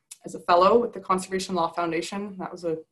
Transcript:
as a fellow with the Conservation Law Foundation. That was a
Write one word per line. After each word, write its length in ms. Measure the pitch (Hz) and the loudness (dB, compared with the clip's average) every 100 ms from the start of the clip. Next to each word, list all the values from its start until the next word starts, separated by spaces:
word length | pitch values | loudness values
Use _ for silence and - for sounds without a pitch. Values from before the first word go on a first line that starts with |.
| _ - 190 | _ -20 -16
as 100 | - | -8
a 40 | |
fellow 380 | - 175 190 233 | 2 6 6 6
with 160 | 214 | 2
the 60 | 190 | -6
Conservation 560 | - 185 - 190 185 180 | -2 -2 -2 -6 -4 -2
Law 120 | 165 | -2
Foundation. 680 | 175 170 165 165 202 202 190 | -2 -2 -2 -4 -8 -10 -10
That 120 | - | -12
was 120 | 170 | -8
a 140 | 170 160 - | -6 -6 -10